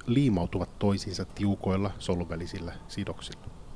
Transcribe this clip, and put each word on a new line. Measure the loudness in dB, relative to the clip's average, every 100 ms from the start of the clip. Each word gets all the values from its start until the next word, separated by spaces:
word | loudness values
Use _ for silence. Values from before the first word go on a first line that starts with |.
| 2
liimautuvat | 6 6 6 2 0 -2 2
toisiinsa | 2 2 0 -4
tiukoilla | -6 0 2 2 2 2 2 -2
soluvälisillä | 0 0 0 -4 -6 -6 -8 -8 -8
sidoksilla. | -6 -4 -6 -8 -10 -12 -12 -12